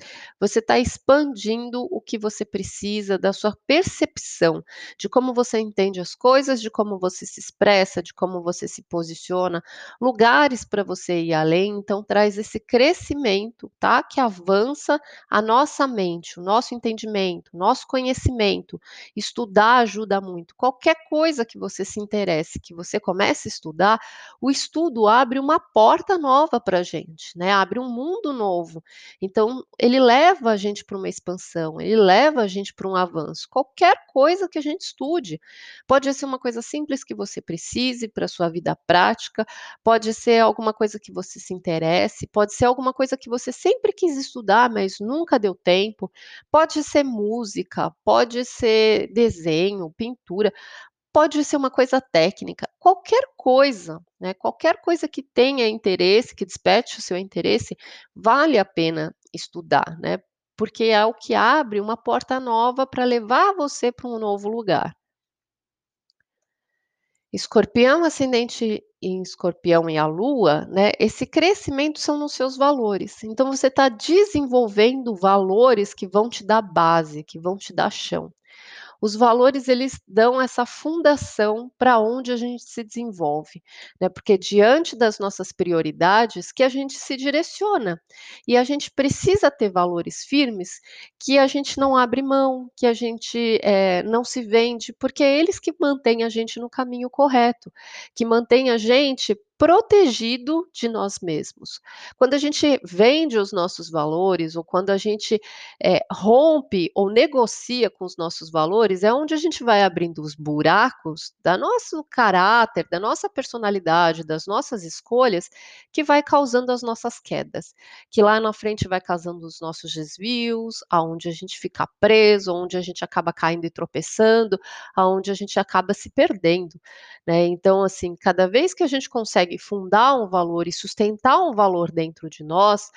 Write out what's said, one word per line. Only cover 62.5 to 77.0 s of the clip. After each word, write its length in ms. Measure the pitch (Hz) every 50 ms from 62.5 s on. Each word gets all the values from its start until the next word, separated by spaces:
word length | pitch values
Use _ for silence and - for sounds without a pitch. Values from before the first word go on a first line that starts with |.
| 226 226 233 247 247 269 262
pra 180 | 262 - 254 247
levar 500 | 247 240 240 220 208 247 294 370 403 392
você 380 | 370 294 277 - - - 247
pra 160 | 240 - - 247
um 100 | 233 220
novo 300 | 220 208 202 202 202 208
lugar. 480 | 226 233 226 196 160 131 - 165 - _ _ _ _ _ _ _ _ _ _ _ _ _ _ _ _ _ _ _ _ _ _ _ _ _ _ _ _ _ _ _ _ _ _ _ _ _ _ _ _ _ _ _ _ _ _ _
Escorpião, 720 | - 196 - - - 220 196 - - 240 240 254 285 339
ascendente 800 | 339 311 - - 277 262 254 233 240 233 - - 233 220 214 - - _ _ -
em 220 | - 185 185 185
Escorpião 640 | 185 - - - - 180 170 _ - 175 170 165 165 165
e 80 | 156
a 100 | 156 151
Lua, 600 | 156 156 170 220 277 294 254 202 156 151 151 -
né? 240 | - - 190 202 208 - -
Esse 260 | - 220 - - 262
crescimento 760 | - - 330 311 359 415 - - - 269 269 294 311 302 -
são 180 | - - 294 294
nos 140 | 294 294
seus 240 | - - 262 262 262
valores. 640 | 262 269 285 294 262 226 208 202 185 190 208 - -
Então, 240 | - 214 220 214 262
você 240 | 269 269 262 - 262
tá 180 | - - 269 269
desenvolvendo 1300 | 226 208 - - 330 392 415 415 403 294 285 254 247 247 240 208 202 208 214 247 262 269 247 240 214
valores 800 | 175 185 190 196 202 190 190 190 214 247 262 240 208 202 - -
que 140 | - 208 185
vão 200 | 190 208 220 240
te 160 | - - 208
dar 180 | 190 214 226
base, 600 | 214 185 160 170 165 165 170 165